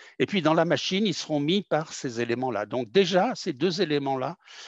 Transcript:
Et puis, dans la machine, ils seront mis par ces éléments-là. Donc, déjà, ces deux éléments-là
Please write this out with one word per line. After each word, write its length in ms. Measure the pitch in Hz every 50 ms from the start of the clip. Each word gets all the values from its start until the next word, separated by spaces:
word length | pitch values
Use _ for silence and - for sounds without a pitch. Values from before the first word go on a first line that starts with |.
| - - -
Et 80 | - 135
puis, 160 | - 202 190
dans 140 | 143 156 160
la 100 | 170 160
machine, 400 | 170 151 131 - - 185 196 220
ils 80 | 202 143
seront 260 | - - - 156 143
mis 220 | 143 151 185 208
par 320 | - - 165 151 160 - -
ces 260 | - - 131 113 117
éléments-là. 460 | 120 117 117 123 127 127 110 101 107
Donc, 240 | 104 - 160 185 101
déjà, 440 | - 196 196 160 196 180 196 262 208
ces 180 | - - 196 139
deux 280 | 120 156 196 160 190
éléments-là 560 | 185 151 147 143 139 139 135 127 127 139 180 _ _ - - - -